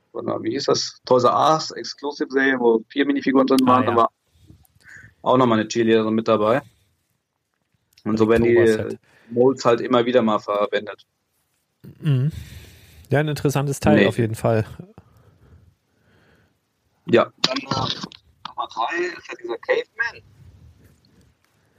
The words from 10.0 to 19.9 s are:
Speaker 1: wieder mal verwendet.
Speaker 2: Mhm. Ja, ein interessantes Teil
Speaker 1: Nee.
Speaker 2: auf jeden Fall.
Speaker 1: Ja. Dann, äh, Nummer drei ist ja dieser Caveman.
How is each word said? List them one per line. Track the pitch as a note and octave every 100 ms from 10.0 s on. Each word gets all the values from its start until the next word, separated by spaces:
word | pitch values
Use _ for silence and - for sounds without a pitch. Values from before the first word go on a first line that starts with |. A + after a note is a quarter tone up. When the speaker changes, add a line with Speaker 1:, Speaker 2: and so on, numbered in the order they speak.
| A#2+
Speaker 1:
wieder | B2
mal | A2 G#2
verwendet. | - G#2 G2+ G2+ G#2 G2 _ _ _ _ _ _ _ _ - -
Speaker 2:
Mhm. | D#3 B2+ C#3+ - - - - - _ - -
Ja, | C#3
ein | D#3
interessantes | C#3+ D3 D#3+ C#3+ C3+
Teil | D3+ D3+
Speaker 1:
Nee. | G2
Speaker 2:
auf | A#2
jeden | A2+ A2
Fall. | B2 A2 - - F#3 - _ _ _ _ _ - _ _ _ _ _ _ _ _ _ _ _ _ _ _ -
Speaker 1:
Ja. | A#2 - -
Dann, | - C3
äh, | - - - - - - _ _ -
Nummer | - A2+
drei | A2 A#2 E3+ F3 -
ist | -
ja | A#2+
dieser | A#2 A#2
Caveman. | - A#4 -